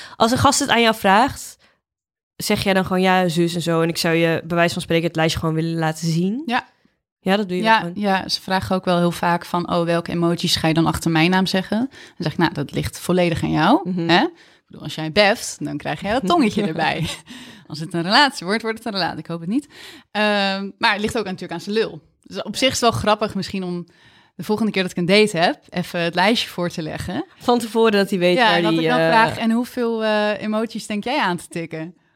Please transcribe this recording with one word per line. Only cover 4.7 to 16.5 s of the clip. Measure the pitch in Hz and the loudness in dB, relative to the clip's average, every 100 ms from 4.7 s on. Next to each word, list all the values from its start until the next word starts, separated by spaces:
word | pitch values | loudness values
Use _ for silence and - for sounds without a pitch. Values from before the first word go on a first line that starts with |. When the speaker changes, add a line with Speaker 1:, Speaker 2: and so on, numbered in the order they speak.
Speaker 1:
van | 180 | 0
spreken | - 165 165 | 0 0 0
het | 160 | 0
lijstje | 160 - | 0 0
gewoon | 160 160 | -2 -2
willen | 165 165 | -2 -2
laten | 160 160 165 | -2 -2 -2
zien"? | 160 185 240 320 | 0 0 -2 -2
Speaker 2:
Ja. | 254 - _ _ _ _ _ | -4 -4 _ _ _ _ _
Speaker 1:
Ja, | 190 202 | 0 0
dat | 196 | 0
doe | 180 | 0
je | |
Speaker 2:
Ja, | 220 220 | 2 2
Speaker 1:
gewoon. | 170 185 | 0 -2
Speaker 2:
ja, | 202 190 180 | 0 0 -2
ze | - | -6
vragen | - 190 - 185 | -2 -2 0 -2
ook | 185 | 2
wel | 175 | 2
heel | 175 | 2
vaak | 170 175 175 - | 0 0 0 -2
van, | 175 170 | -4 0
"Oh, | 175 | 0
welke | 170 170 170 | 0 0 -2
emojis | 175 170 170 170 - | 0 0 0 0 0
ga | 165 | 2
je | |
dan | 160 160 | 2 2
achter | - 165 | 0 0
mijn | 160 170 | 2 4
naam | 185 185 | 2 2
zeggen?" | 190 185 214 262 | -2 -2 -4 -4
Dan | - - - | -8 -18 -8
zeg | 170 | -6
ik, | - | 0
"Nou, | 165 | 0
dat | - 139 | 0 -6
ligt | 160 156 - | -4 -6 -6
volledig | - 180 175 165 | -2 2 2 0
aan | 160 | -2
jou, | 160 165 311 254 | 2 4 4 0
Speaker 1:
Mhm. | 180 165 | -4 2
Speaker 2:
hè? | 175 | 2
Ik | 339 - - _ _ | 2 -4 -20 _ _
bedoel, | - 170 | -14 -12
als | - | -8
jij | 160 | -2
beft, | 180 202 233 - - | 2 4 2 -4 -8
dan | 147 147 | -8 -6
krijg | 147 147 | -6 -6
jij | 196 | -2
dat | 240 - | -2 2
tongetje | 349 220 | 2 2